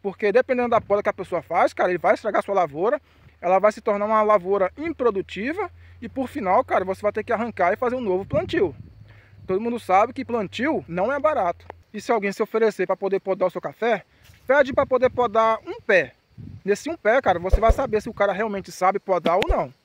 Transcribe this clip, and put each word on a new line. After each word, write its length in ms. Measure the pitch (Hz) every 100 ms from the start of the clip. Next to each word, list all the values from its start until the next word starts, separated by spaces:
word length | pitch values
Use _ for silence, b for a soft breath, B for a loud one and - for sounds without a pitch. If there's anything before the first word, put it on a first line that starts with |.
Porque 300 | 202 180 208
dependendo 380 | 220 254 247 240
da 100 | 233
poda 240 | - 202
que 60 | 208
a 40 |
pessoa 280 | 196 180 175
faz, 320 | - 175 269
cara, 160 | - 185
ele 80 | 180
vai 160 | 175
estragar 260 | 226 220 202
a 40 |
sua 120 | - 196
lavoura. 460 | 165 139 202 294 b b b b
Ela 180 | 175 190
vai 120 | 208
se 80 | 214
tornar 240 | 226 202 208
uma 160 | 220
lavoura 500 | 214 208 175 202 180 -
improdutiva 920 | 330 302 240 196 - 185 233 359 370 b b b
e 60 | 233
por 220 | - 247
final, 340 | - 190 202
cara, 220 | 262 - 185
você 160 | 190
vai 100 | 208
ter 120 | 214
que 100 | 208
arrancar 400 | 208 233 196 180
e 40 | 214
fazer 180 | 247 254
um 60 |
novo 240 | 226 180 196
plantio. 480 | 285 370 349 180 - - - b b b b -
Todo 140 | 190
mundo 180 | 233 240
sabe 360 | - 185 226
que 100 | -
plantio 640 | 233 233 190 - 277 240 139
não 240 | 170 214
é 80 | 285
barato. 460 | 302 285 180 - - - _
E 60 | 214
se 140 | -
alguém 180 | 233 202
se 100 | 190
oferecer 460 | 214 226 220 196 185
pra 80 | 185
poder 240 | 196 190
podar 300 | 196 190 185
o 20 |
seu 80 | 180
café, 460 | 156 - 226 202 - b b - -
pede 240 | 277 262
pra 140 | 277 269
poder 240 | 247 247
podar 500 | - 240 214 226 220 -
um 140 | 453
pé. 320 | - 190 127 _ _ - - -
Nesse 260 | 190 202 -
um 60 | 339
pé, 260 | 208 254
cara, 180 | 226 170
você 200 | 180 202
vai 140 | 226
saber 280 | 220 269 208
se 60 | 233
o 60 |
cara 180 | - 202
realmente 400 | 190 220 196 180
sabe 280 | - 185 196
podar 360 | - 175 165 180
ou 140 | 208
não. 240 | 294 147 -